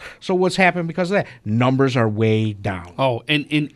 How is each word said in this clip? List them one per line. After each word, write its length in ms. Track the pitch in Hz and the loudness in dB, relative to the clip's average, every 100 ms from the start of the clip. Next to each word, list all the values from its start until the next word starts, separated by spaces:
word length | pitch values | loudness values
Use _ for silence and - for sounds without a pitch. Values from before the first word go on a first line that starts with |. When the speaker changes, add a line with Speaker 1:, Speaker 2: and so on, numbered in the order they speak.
| - - | -18 -12
Speaker 1:
So 140 | - | -4
what's 220 | 185 180 180 | 0 0 2
happened 320 | 185 175 165 | 2 2 -4
because 220 | 165 175 | -4 -2
of 40 | |
that? 120 | 202 143 - | -2 -2 -8
Numbers 540 | 107 110 123 131 135 123 | -2 2 2 4 2 2
are 100 | 113 | 0
way 460 | 104 110 110 110 | 2 2 2 0
down. 400 | 101 101 92 87 90 | -4 -6 -8 -10 -2
Speaker 2:
Oh, 240 | 135 117 - | -2 -2 -2
and 180 | 151 143 | -2 0
in 240 | 151 147 | -2 -4